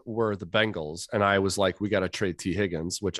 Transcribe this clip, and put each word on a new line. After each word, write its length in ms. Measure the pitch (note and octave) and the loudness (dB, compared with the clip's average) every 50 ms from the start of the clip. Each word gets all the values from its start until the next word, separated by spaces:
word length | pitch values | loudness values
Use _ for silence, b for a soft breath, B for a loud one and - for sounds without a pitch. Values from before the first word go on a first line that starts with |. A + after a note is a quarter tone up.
| - | -4
were 320 | A#2+ A2 A2 A2+ G#2+ G#2 | -6 -4 -2 0 0 -2
the 100 | F#2 - | -4 -4
Bengals 640 | E2+ F#2 A2 A2 A2 G2+ F2 D#2 D2+ D#2 F2 - - - | 0 2 2 2 2 0 -4 -6 -6 -8 -10 -8 -4 0
and 100 | G#2+ G2+ | 2 4
I 140 | G2+ G2+ G2 | 4 4 4
was 180 | F#2+ G2 F#2+ | 4 2 2
like, 240 | - G2+ F#2+ F2+ - | 2 2 2 2 0
"We 80 | G#2 G#2 | -2 0
gotta 220 | G#2+ G2 F#2 F2+ | 0 0 0 0
trade 280 | - - G#2+ F#2+ E2+ - | -2 -2 -2 -2 -2 -2
T 140 | - G2 E2+ | -2 -2 0
Higgins," 480 | F#2 G#2 F#2+ E2+ D#2+ D#2+ F2 F#2 - | 0 0 -2 -2 -4 -4 -6 -6 -4
which 180 | G2+ F#2+ - | -4 -4 -4